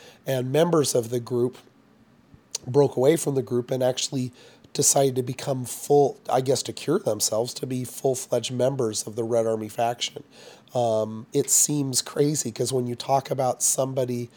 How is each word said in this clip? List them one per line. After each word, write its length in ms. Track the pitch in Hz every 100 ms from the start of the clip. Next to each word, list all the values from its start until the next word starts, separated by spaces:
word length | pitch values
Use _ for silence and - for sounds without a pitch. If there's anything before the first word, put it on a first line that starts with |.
| - - -
and 240 | 131 127
members 440 | 147 170 165 131
of 140 | 127 113
the 100 | 123
group 360 | 113 123 123 - - _ _ _ _ _ _ - _ - 127
broke 300 | 135 135 -
away 200 | 135 165
from 180 | 147
the 80 | 135
group 280 | 117 123 123
and 120 | 131
actually 500 | 127 127 - 135 127 - - - -
decided 440 | - 135 143 139 127
to 60 |
become 420 | 123 131 - 131
full, 540 | 120 - - 143 135 - -
I 100 | 127
guess 220 | 131 127
to 80 | -
cure 260 | - - 165
themselves, 560 | - 104 - 110 123
to 120 | - 123
be 180 | 127
full-fledged 680 | 123 - 135 123 - 120 113
members 520 | 123 127 135 113 107
of 120 | - 110
the 80 |
Red 220 | 113 117 113
Army 220 | 110 107
faction. 540 | - 117 123 - - - - - - _
Um, 520 | 127 117 110 110 110 -
it 160 | 143 135
seems 520 | - - 147 135 123
crazy 500 | - - 147 151 117
'cause 200 | 110 120
when 140 | 131 123
you 80 |
talk 360 | 120 - 139 -
about 320 | 135 127 -
somebody, 680 | - - 131 131 127 120 120